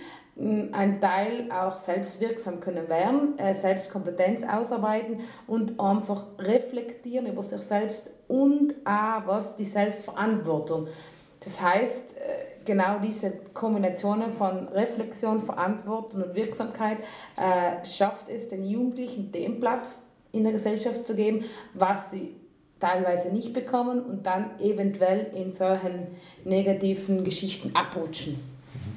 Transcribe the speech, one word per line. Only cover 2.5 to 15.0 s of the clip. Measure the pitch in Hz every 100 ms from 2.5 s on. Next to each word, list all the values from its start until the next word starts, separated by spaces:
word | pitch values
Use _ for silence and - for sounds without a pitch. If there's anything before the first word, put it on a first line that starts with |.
| 175
können | 190 175 165
werden, | 165 196 277 294 -
äh, | 196
Selbstkompetenz | 196 190 190 - 202 175 175 185 233 -
ausarbeiten | 208 233 233 214 214 226 226 233 - -
und | 226 202 -
einfach | 202 208 - 202 - -
reflektieren | 190 247 - 247 233 - 240 247 233
über | 190
sich | 196 202
selbst | - 208 214 - - - -
und | 254 277 294 285 269 -
auch | 208 214 220 202
was | 208 214 -
die | 202
Selbstverantwortung. | 208 208 208 - - 220 220 160 151 151 160 156 - - - - -
Das | 202 -
heißt, | 180 190 247 - - -
äh, | - - - -
genau | - 196 185 208 214
diese | 214 196 190 -
Kombinationen | - 220 214 190 180 202 214 226
von | - 196 185 -
Reflexion, | 196 226 -